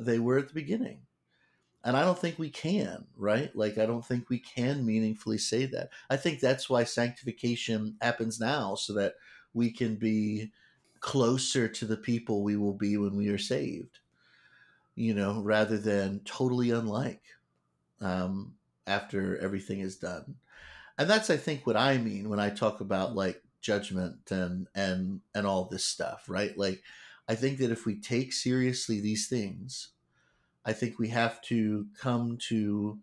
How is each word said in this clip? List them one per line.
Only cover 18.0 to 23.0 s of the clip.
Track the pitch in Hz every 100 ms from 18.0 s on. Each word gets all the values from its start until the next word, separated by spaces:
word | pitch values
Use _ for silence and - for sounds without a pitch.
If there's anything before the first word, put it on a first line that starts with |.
| 95 92 92 98 - - _ _
after | - 101 - 101 95 -
everything | 95 98 - 98
is | 95 -
done. | 90 87 - - _ - - - - -
And | 156
that's, | 220 220
I | 151
think, | - 139
what | 123 110
I | 135 131
mean | 113 101 107
when | 104
I | 101
talk | 104 110 -
about, | 98 95